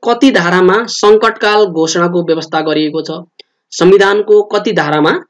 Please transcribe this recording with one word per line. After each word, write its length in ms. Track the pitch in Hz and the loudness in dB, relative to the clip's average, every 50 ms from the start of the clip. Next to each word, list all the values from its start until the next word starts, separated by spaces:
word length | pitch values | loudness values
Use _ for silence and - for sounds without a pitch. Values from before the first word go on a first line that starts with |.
| - | -2
कति 260 | 233 240 233 - 277 | -2 -2 2 2 2
धारामा 460 | 220 190 170 175 180 185 185 180 185 214 233 220 | 2 2 0 0 0 2 2 2 2 0 -2 -4
सङ्कटकाल 760 | - - - 208 214 214 220 226 220 - - 208 208 214 214 | -8 -2 2 4 4 4 2 0 -2 -2 -2 0 0 0 0
घोषणाको 560 | 190 170 160 160 160 - 180 175 175 175 175 170 | 0 0 -4 -4 -2 -2 -2 -2 -2 -2 -4 -2
व्यवस्था 380 | 165 160 160 156 - - 160 | -2 -4 -4 -4 -6 -6 -4
गरिएको 420 | 151 156 151 156 156 151 143 160 147 | -2 -2 -2 -2 -2 -4 -4 -6 -8
छ? 80 | - 160 165 175 _ _ _ - _ _ _ _ _ - | -8 -10 -12 -14 _ _ _ -20 _ _ _ _ _ -6
संविधानको 680 | - 170 180 190 202 196 196 202 208 202 208 208 208 202 | 0 4 4 4 4 4 2 0 -2 0 2 2 2 2
कति 300 | 208 - 208 202 233 202 | 0 -4 -4 -2 -2 -2
धारामा 420 | 165 151 147 151 151 147 160 247 359 339 _ | -2 -2 0 0 0 0 0 0 -2 -6 _